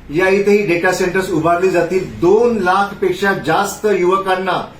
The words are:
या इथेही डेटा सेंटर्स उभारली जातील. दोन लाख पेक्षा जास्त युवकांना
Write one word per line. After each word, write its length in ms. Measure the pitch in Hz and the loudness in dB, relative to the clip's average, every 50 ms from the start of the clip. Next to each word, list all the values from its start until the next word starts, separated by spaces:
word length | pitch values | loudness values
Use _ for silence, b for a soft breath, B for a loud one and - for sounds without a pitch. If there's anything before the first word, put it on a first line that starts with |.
| - - | -14 -6
या 180 | 143 165 185 190 | -2 0 2 2
इथेही 380 | 196 202 196 208 202 208 202 | 2 2 4 4 2 2 2
डेटा 260 | 156 175 170 170 185 180 | 0 0 0 0 0 0
सेंटर्स 380 | - 190 180 175 190 185 202 | 0 -2 -2 0 -2 -2 -2
उभारली 400 | 185 156 151 170 175 175 190 190 | -2 0 0 2 2 2 0 0
जातील. 500 | 170 175 156 165 180 190 170 120 113 - | 0 0 0 0 -2 -2 -4 -4 -4 0
दोन 380 | - 175 202 226 240 240 226 208 | 2 4 4 4 4 2 0 0
लाख 360 | 180 180 185 196 202 196 202 | 0 0 2 0 0 -2 -4
पेक्षा 380 | - 202 180 180 - 202 196 180 151 143 | -4 -2 -2 -2 0 0 -2 -2 -2 -2
जास्त 400 | 151 160 185 202 196 - - - 214 202 180 | -2 0 0 0 -2 -4 -4 -2 -2 0 0
युवकांना 720 | 175 180 190 - - 190 185 185 190 185 175 - - B B B | 2 2 0 0 0 -2 -2 -2 -2 -2 -4 -4 -6 B B B